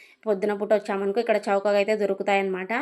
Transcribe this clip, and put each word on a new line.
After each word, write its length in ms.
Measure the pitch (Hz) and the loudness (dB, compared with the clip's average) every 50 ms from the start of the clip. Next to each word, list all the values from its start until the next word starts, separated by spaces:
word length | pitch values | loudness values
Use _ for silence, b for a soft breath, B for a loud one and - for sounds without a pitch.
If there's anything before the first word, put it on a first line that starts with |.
| B B B B - | B B B B -2
పొద్దున 280 | 220 208 190 208 208 208 202 | -2 -2 0 0 -2 -2 -2
పూట 120 | 208 202 220 202 | 0 2 2 2
వచ్చామనుకో, 420 | 202 - 202 196 196 196 196 240 233 | 2 -2 -4 -2 -2 -2 0 0 0
ఇక్కడ 160 | 233 214 202 208 226 | 2 0 0 2 0
చౌకగా 300 | 202 196 202 208 202 202 202 | 0 0 2 2 2 2 2
అయితే 140 | 214 214 202 208 | 2 0 0 0
దొరుకుతాయన్నమాట. 680 | 196 196 - 196 202 196 196 196 190 185 185 185 185 226 254 | -2 -2 -2 0 0 0 2 0 0 -4 -4 -4 -4 -4 -4